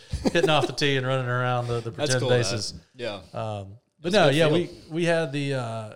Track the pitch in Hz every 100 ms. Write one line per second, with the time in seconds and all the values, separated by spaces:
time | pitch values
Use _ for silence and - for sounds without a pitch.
0 | - - - 170 160 151 - 135 147 135
1 | 127 131 123 123 127 123 120 117 113 113
2 | 120 127 123 123 110 107 101 - - 127
3 | 117 101 85 110 110 104 95 107 _ _
4 | 165 196 156 143 156 160 170 - - 160
5 | 165 165 160 143 139 135 117 113 107